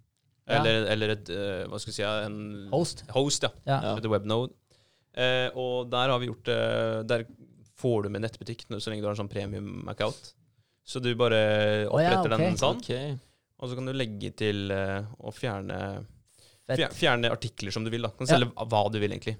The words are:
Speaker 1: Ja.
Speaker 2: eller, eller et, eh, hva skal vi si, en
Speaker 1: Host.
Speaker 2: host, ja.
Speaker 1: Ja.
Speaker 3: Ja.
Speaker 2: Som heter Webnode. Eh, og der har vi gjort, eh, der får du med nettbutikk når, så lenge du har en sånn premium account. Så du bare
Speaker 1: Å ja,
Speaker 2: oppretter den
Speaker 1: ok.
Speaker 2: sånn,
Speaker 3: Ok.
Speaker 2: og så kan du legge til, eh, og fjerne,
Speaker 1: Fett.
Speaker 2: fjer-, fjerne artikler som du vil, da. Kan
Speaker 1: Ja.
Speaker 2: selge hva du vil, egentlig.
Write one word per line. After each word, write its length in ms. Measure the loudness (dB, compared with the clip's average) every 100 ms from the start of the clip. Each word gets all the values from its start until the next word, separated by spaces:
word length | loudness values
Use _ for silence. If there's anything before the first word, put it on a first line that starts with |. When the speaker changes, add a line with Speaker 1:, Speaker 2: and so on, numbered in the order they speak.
| _ _ _ _ 0
Speaker 1:
Ja. 120 | 4
Speaker 2:
eller, 240 | 4 4 4
eller 180 | 2 2
et, 200 | -2 -4
eh, 340 | -4 -4 -4 -6
hva 120 | -8
skal 120 | -8
vi 40 | -4
si, 60 |
en 680 | -2 -2 -4 -6 -10 -10 -4
Speaker 1:
Host. 340 | 0 0 -4 -4
Speaker 2:
host, 320 | 0 2 2
ja. 80 | 0 -2 -2
Speaker 1:
Ja. 160 | 0
Speaker 3:
Ja. 140 | 0 -2
Speaker 2:
Som 20 |
heter 60 | 2 0
Webnode. 320 | 2 0 -2 -8 _ _ _ _ _ 0
Eh, 340 | 2 2 0 -2
og 340 | -2 -2 0
der 180 | 2 2
har 100 | 2
vi 80 | 0
gjort, 200 | -4 -2
eh, 520 | 0 2 2 0 0
der 240 | 0 0 -2 -12 -20 -20 -20 -4
får 240 | 0 2
du 60 | 0
med 120 | -2
nettbutikk 460 | -4 -6 -12 -12 -8
når, 80 | -8
så 140 | -6
lenge 100 | -4
du 60 | -2
har 80 | -2
en 80 | -4
sånn 40 |
premium 580 | -4 -4 -6 -8 -8 -8
account. 440 | -2 -2 -4 -12 -20 _ _ _ _ -10
Så 160 | -4
du 140 | 0 4
bare 720 | 4 6 6 4 4 4 2
Speaker 1:
Å 100 | 2
ja, 120 | 4 4
Speaker 2:
oppretter 80 | 4 4
den 40 | 2
Speaker 1:
ok. 40 | 4
Speaker 2:
sånn, 180 | 2 0
Speaker 3:
Ok. 420 | -2 -6 -4 -8 -10 _ _ _
Speaker 2:
og 100 | -8
så 60 | -6
kan 100 | -4
du 80 |
legge 420 | -4 -4 -4 -8 -2
til, 360 | 0 0 0
eh, 300 | 0 0 -2 -6 -10
og 140 | -12
fjerne, 720 | -6 -4 -4 -4 -6 -4 -6 -10 -16 _ _ -20 _ -4
Speaker 1:
Fett. 120 | 0
Speaker 2:
fjer-, 140 | 0
fjerne 360 | 2 2 4 2
artikler 400 | 0 -6 -8 -6
som 120 | -4
du 60 | -4
vil, 120 | -4
da. 80 | -4
Kan 160 | -2 4
Speaker 1:
Ja. 100 | 4
Speaker 2:
selge 160 | 4
hva 360 | -2 0 2 4
du 60 | 2
vil, 100 | -2
egentlig. 240 | -2 -6 -8